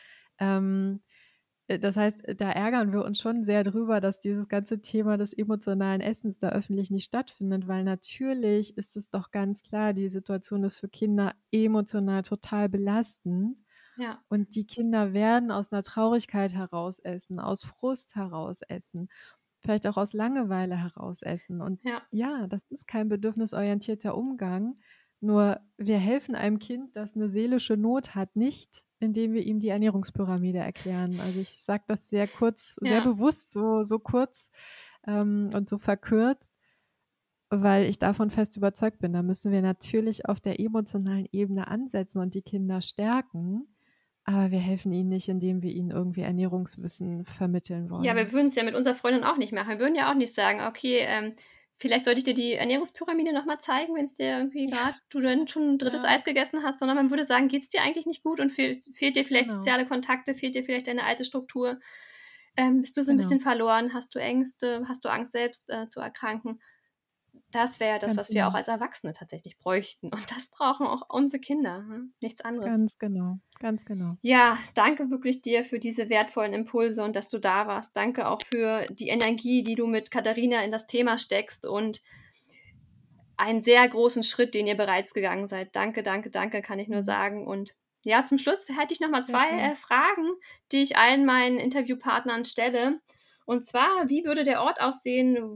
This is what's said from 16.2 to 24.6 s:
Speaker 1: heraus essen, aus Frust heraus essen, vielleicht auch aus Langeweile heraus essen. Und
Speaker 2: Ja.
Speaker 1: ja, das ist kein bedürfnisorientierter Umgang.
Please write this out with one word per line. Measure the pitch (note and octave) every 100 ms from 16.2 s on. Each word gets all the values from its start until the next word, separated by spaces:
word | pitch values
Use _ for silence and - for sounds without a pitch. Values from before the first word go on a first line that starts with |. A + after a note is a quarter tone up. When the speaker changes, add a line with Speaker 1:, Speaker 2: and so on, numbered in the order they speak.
| - G3+ G3
Speaker 1:
heraus | F3+ F3+ E3+ F3 F#3
essen, | F3+ F3+ - F3+
aus | - G3
Frust | - - B3+ B3+ - G#3
heraus | F#3 D#3+ D#3+ F#3 -
essen, | F3 - E3+ F3+ - - _ _ _
vielleicht | - G#3+ G#3+
auch | G3+
aus | G3+
Langeweile | G#3+ A3+ C4+ G#3+ F#3 F#3 F3
heraus | F3 - - F3
essen. | - E3+ - F3
Und | F#3 F#3
Speaker 2:
Ja. | B3 A#3 -
Speaker 1:
ja, | G#3+ B3+ C#4+ F#3+
das | G3+ -
ist | C4+ -
kein | A3+ G#3+
bedürfnisorientierter | G3+ A3 G#3+ A3 - G3+ G3+ G#3 G#3+ G#3 -
Umgang. | C4 B3+ F#3 F#3